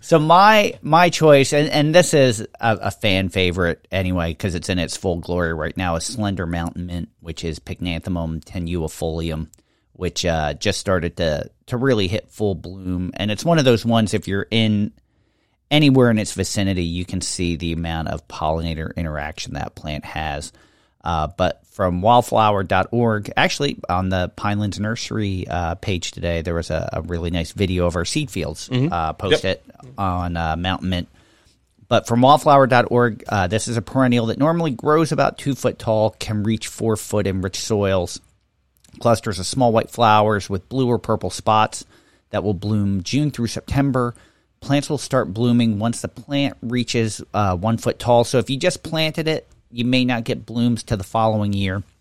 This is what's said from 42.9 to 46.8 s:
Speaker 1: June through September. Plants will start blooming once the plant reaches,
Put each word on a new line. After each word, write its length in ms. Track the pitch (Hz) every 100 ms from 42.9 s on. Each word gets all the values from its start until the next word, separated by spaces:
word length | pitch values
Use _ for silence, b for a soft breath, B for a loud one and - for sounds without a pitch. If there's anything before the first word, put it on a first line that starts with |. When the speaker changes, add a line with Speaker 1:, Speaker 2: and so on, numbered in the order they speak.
| 98
Speaker 1:
June 260 | 90 131 147
through 160 | 127 117
September. 680 | - - 135 139 131 120 - b b b _
Plants 300 | - 143 139
will 80 | 147
start 340 | - 135 107
blooming 460 | 98 120 120 117 104
once 240 | 113 117
the 60 | -
plant 500 | - 120 143 139 -
reaches, 600 | 117 123